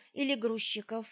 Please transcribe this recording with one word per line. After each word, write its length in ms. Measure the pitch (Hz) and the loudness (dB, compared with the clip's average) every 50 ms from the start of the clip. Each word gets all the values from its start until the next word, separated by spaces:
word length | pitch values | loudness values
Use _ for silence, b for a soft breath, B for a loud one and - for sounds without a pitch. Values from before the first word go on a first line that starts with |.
| B B B | B B B
или 220 | - 285 269 277 | 0 2 2 2
грузчиков. 720 | 226 220 233 226 220 - - - 214 202 - 226 226 220 - | 2 2 0 0 0 0 -2 -2 -2 -4 -4 -6 -6 -6 -8